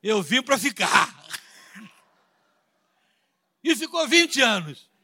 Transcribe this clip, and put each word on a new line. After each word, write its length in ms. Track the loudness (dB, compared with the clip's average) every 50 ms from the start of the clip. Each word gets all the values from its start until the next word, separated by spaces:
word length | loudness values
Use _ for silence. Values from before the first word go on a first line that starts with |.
| -2
"Eu 180 | -2 -2 -2 0
vim 200 | 0 -2 -2 2
pra 160 | 0 -2 0
ficar." 640 | 0 -4 -4 -2 -2 2 2 2 2 2 -4 -20 -20 -18 -18 -18 -18 -20 -20 -20 -20 -20 -20 -20 -20 -20 _ _ _ _ _ _ _ _ _ _ _ _ _ _ _ _ _ _ _ _ _ _ _ _ _ _ _ _ _ _ _ _ _ _ _
E 140 | -2 -2
ficou 320 | -2 -2 -8 -4 -4 -2 2
vinte 320 | 4 2 2 2 2 2
anos. 500 | 2 2 2 0 -4 -8 -14 -18 -20 _ _ _